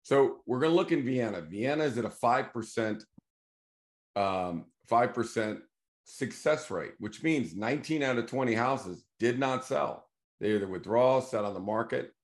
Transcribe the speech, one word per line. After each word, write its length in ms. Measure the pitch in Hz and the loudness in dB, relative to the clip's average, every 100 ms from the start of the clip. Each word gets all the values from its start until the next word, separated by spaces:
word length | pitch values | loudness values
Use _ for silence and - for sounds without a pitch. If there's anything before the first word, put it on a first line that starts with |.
So 380 | - 139 131 - - | 2 4 4 2 -2
we're 140 | 123 | 2
gonna 140 | 160 | 4
look 160 | 170 175 | 4 4
in 140 | 156 | 2
Vienna. 360 | 123 127 110 92 | 2 0 0 -2
Vienna 440 | 78 101 131 151 | -6 -4 0 2
is 120 | 151 117 | 0 0
at 80 | |
a 60 | 107 | -4
five 420 | - 120 117 104 | 0 2 2 0
percent, 520 | 117 110 117 110 107 - - _ _ _ _ _ _ _ _ _ 101 | -6 -6 -2 -2 -4 -10 -20 _ _ _ _ _ _ _ _ _ -2
um, 480 | 98 92 90 85 - _ - | 0 0 -2 -6 -10 _ 0
five 260 | 117 123 | 2 2
percent 460 | 120 113 113 107 107 - _ _ _ | 0 -2 -2 -2 -4 -12 _ _ _
success 640 | - - 127 - 151 151 - | -16 -8 -8 -2 0 0 -2
rate, 260 | 90 65 - | -6 -6 -8
which 240 | 104 - | -10 -4
means 320 | 160 147 85 | -2 0 -2
nineteen 480 | 92 113 143 - 156 | -4 -2 -2 -2 -2
out 160 | 135 120 | 0 0
of 80 | 113 | -2
twenty 280 | 131 127 | -2 0
houses 500 | 110 127 131 90 90 _ - | 2 2 0 -4 -12 _ 0
did 180 | 117 123 | 0 2
not 260 | 135 127 | 0 -2
sell. 440 | - 147 - - - _ _ - | -2 -2 -2 -4 -16 _ _ -6
They 140 | 104 | 0
either 120 | 104 98 | 0 -2
withdraw, 540 | 90 92 117 127 131 | -6 0 4 6 4
sat 240 | 127 110 | 0 -2
on 80 | 101 | -2
the 80 | 95 | -4
market. 520 | 101 110 113 131 - _ | -2 -2 0 -2 -4 _